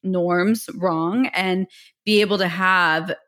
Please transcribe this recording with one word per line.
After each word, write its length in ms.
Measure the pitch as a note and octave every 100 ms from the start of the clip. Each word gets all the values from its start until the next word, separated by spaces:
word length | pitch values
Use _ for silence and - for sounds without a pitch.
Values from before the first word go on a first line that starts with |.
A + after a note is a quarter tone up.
norms 640 | F#3+ F3+ F3 F3 G3 A3 - -
wrong, 500 | F3+ D#3+ E3 A3+ C4
and 380 | - F#3+ F#3 F#3 - - _
be 160 | - G#3+
able 180 | G#3 G3+
to 100 | F3+
have 640 | E3+ F#3 F#3 E3+ D#3+ F3 -